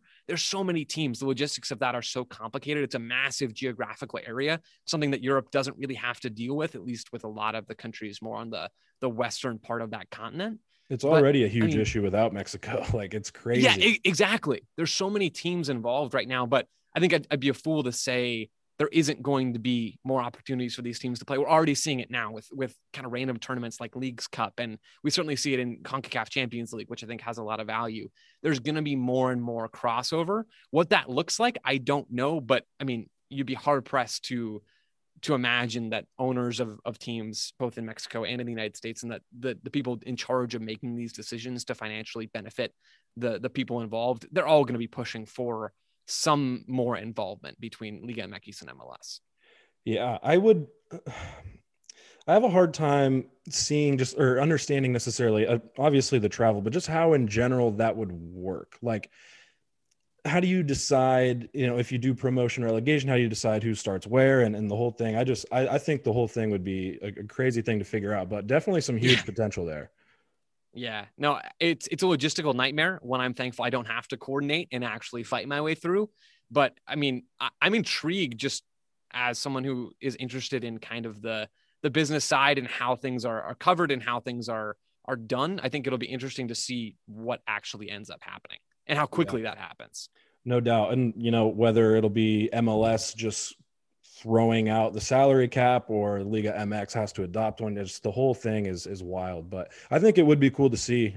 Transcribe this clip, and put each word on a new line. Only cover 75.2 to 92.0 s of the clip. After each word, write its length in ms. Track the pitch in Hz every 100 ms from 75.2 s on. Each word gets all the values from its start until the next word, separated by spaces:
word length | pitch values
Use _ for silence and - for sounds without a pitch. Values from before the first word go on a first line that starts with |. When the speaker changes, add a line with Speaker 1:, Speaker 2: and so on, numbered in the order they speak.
Speaker 1:
fight 240 | 233 120 117
my 120 | 143
way 140 | 156
through. 380 | 160 170 190 214 _ _ _ -
But 260 | 131 135 - -
I 100 | 147
mean, 280 | 143 127 - -
I, 100 | 131 -
I'm 120 | 156
intrigued 640 | 226 156 - 156 190 147 117
just 260 | 135 - - _ _ _ _
as 280 | 123 123 120
someone 240 | 143 135
who 300 | 131 127 113 -
is 140 | 139 117
interested 460 | 127 127 - 131
in 140 | 117 113
kind 300 | - 117 113
of 120 | 107
the, 300 | 113 110 107 _ _ _
the 80 | 147
business 360 | 131 147 151 -
side 340 | 143 139 139
and 80 | 120
how 280 | - 123 123
things 300 | 135 123 117
are, 160 | 113
are 140 | - 127
covered 360 | 175 180 160
and 120 | 131
how 160 | 113 120
things 300 | 127 120 113
are, 260 | 110 107 104 _ _ -
are 100 | 123
done. 440 | 110 127 151 190
I 60 | 127
think 180 | 147 131
it'll 100 | 127
be 80 | -
interesting 440 | 127 131 131 123
to 60 | 117
see 400 | - 123 113 98 -
what 340 | 107 113 117 -
actually 420 | 104 - 110 104
ends 220 | 101 104
up 80 | 80
happening 380 | - 95 - - _ _ -
and 140 | 147
how 40 |
Speaker 2:
Yeah. 40 | 147
Speaker 1:
quickly 340 | - 165 123
that 140 | 110 101
happens. 520 | 87 - 113 - - _ _ _ 123
Speaker 2:
No 140 | 123
doubt. 340 | 117 117 104
And, 180 | 123 123 113
you 140 | 117
know, 160 | 117 110
whether 480 | 104 117 110 110
it'll 140 | 110